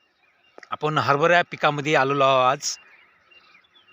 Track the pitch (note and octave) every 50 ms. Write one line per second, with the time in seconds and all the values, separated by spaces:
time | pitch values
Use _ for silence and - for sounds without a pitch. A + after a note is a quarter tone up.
0 | _ _ _ _ _ _ _ _ _ _ _ - - - - - D3+ D3+ D#3 D3
1 | A2+ B2+ C#3 C#3+ D#3+ E3 F3 E3+ F3 - D3+ - - D3+ D3 D3 C3+ D3 D#3 C#3+
2 | C3 C3+ C#3+ C#3+ C3+ C3+ C3+ C3 B2+ B2+ C#3+ D3+ - - - - _ _ - _
3 | _ _ _ _ _ _ _ _ _ _ _ _ _ _ _ _ _ _